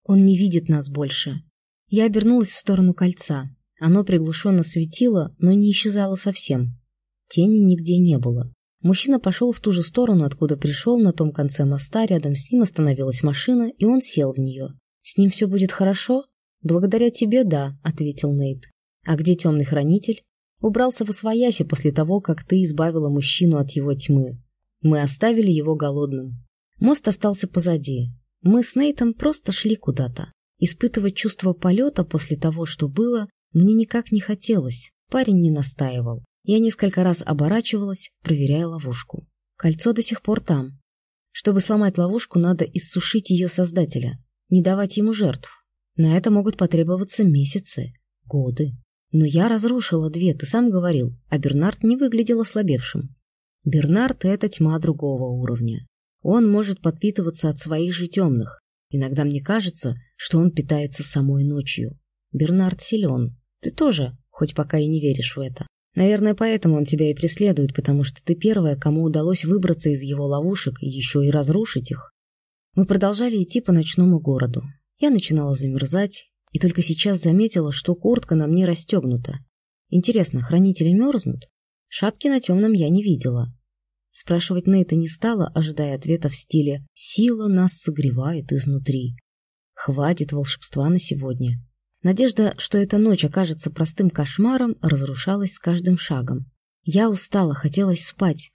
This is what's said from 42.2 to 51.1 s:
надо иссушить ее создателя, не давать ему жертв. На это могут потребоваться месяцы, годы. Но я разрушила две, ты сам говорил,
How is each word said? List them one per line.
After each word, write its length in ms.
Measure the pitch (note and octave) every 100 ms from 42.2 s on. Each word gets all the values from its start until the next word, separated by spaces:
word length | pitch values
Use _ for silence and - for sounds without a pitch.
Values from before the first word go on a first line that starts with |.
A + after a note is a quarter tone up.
| - F3
надо 260 | E3+ F3
иссушить 680 | E3 F3 - F3+ - A3+ -
ее 180 | F3+ F3+
создателя, 680 | F3+ F3+ E3+ D3+ - B2 B2 - _ _
не 120 | F3+
давать 340 | F3 F#3+ G3 G#3
ему 160 | G#3+
жертв. 520 | G#3+ F#3+ C#3 - - _ _ _ -
На 200 | D#3+ E3+
это 140 | A3
могут 260 | G#3 G3+ G#3+
потребоваться 680 | F3+ E3 E3 F#3 G3 -
месяцы, 680 | G3+ C#3+ C#3 G3+ - - B2+ - _ _
годы. 520 | - D3 B2+ B2+ D3+ A#2+ _ _ _
Но 140 | D#3
я 240 | D3+ D3+ A3
разрушила 600 | A3 A3+ B3+ G#3 E3 D#3
две, 240 | E3 F3+
ты 120 | D#3 C#3+
сам 240 | A3+ A#3+
говорил, 460 | F#3 F3 D3+ B2